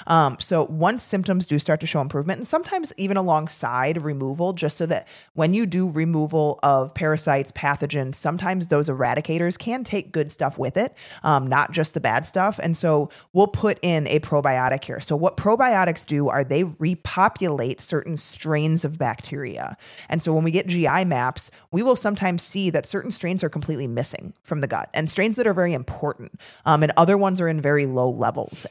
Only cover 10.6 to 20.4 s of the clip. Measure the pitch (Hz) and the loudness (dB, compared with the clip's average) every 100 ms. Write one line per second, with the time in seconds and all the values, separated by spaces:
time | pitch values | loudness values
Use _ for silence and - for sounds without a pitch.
10.6 | 131 190 247 - - - - 143 131 143 | -2 -2 -2 -4 -20 -4 2 2 4 2
11.6 | - 160 156 160 123 117 160 190 196 - | 2 0 -2 -2 0 0 0 0 0 0
12.6 | 170 160 165 151 143 - - 180 202 - | -2 0 2 2 0 -6 -2 2 2 2
13.6 | 214 - 175 160 147 151 - 147 143 127 | 0 0 0 0 2 0 2 0 2 2
14.6 | 127 135 - - - 147 180 - 208 233 | 0 -2 -4 -8 -4 0 0 0 2 4
15.6 | 254 196 175 160 - 147 143 139 131 143 | 4 4 2 0 -2 0 2 0 0 0
16.6 | 180 156 160 180 - 185 208 - 180 139 | 0 -2 -2 -2 -4 2 2 2 -2 -2
17.6 | 123 - - 151 - 151 - - 156 151 | -4 -4 -4 -4 -4 -4 -6 -6 -2 0
18.6 | 156 165 147 160 123 110 - 139 127 67 | 2 2 0 -2 -4 -4 -8 -10 -8 -8
19.6 | 64 - - - - 165 165 160 | -10 -12 -18 -20 -6 -2 2 2